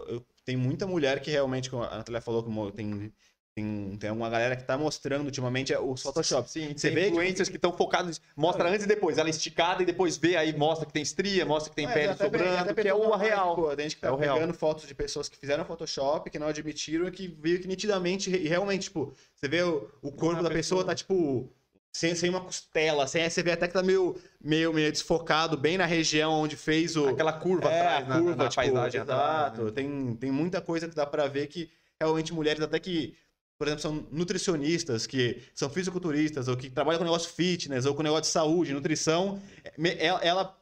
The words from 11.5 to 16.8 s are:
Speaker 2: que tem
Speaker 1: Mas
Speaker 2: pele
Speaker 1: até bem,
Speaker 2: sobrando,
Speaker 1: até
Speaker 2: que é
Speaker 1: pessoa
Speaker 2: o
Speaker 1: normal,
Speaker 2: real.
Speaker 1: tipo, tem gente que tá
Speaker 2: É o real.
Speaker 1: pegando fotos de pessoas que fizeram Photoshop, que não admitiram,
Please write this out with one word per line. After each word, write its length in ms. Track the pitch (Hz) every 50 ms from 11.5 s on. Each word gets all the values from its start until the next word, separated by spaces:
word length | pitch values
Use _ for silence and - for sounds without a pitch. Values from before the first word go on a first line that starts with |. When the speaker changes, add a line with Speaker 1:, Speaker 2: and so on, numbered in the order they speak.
| 151 156 151 -
Speaker 2:
que 60 | -
tem 80 | - 147
Speaker 1:
Mas 80 | 151 147
Speaker 2:
pele 140 | 151 147 196
Speaker 1:
até 200 | 185 - - 143
bem, 120 | 147 160
Speaker 2:
sobrando, 180 | 175 180 180 180
Speaker 1:
até 160 | 180 202 -
Speaker 2:
que 60 | 220
é 20 |
Speaker 1:
pessoa 160 | 208 196 190 208 220
Speaker 2:
o 20 | 220
Speaker 1:
normal, 80 | 214 190
Speaker 2:
real. 340 | 202 220 214 202 185 175 170
Speaker 1:
tipo, 220 | 175 165 151 143
tem 80 | 139 147
gente 100 | 151 143
que 60 | -
tá 60 | - 147
Speaker 2:
É 20 |
o 60 | 131
real. 180 | 135 151 147 135 156
Speaker 1:
pegando 160 | 160 170 165
fotos 340 | - 165 156 156 156 147 139
de 60 | 139
pessoas 320 | - 147 143 - 147 143 -
que 80 | - -
fizeram 260 | - 135 143 156 175
Photoshop, 640 | 175 170 - 160 147 - 156 139 139 151 165 - 180
que 60 | - 151
não 80 | 151 156
admitiram, 600 | 151 151 147 151 143 -